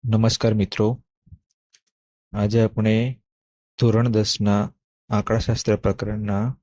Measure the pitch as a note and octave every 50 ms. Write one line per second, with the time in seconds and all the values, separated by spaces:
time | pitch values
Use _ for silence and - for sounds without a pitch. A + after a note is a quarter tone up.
0 | - A#2+ A2 A2 A2+ A2+ - - - A2+ A2 G#2+ G2 - - - G#2+ G#2+ B2 -
1 | _ _ _ _ _ _ - _ _ _ _ _ _ _ _ _ _ _ _ _
2 | _ _ _ _ _ _ - G#2 G#2 G#2 G#2+ A#2 A2 G#2+ - - G#2+ A2 A2 A2
3 | A#2 B2+ C3 - _ _ _ _ _ _ _ _ _ _ _ - B2+ A#2 G#2+ A2+
4 | A#2 B2 A2 G#2+ G#2+ G#2 - - G#2 G#2 G2+ G#2 G#2 - _ _ _ _ _ _
5 | _ _ G#2 G#2 G#2 - A2 A2+ - - A#2 - - - G#2+ G2+ - G2+ G2 -
6 | G2+ G#2 G#2+ G#2+ G#2 G2+ G2+ G2 G#2+ B2 C3 _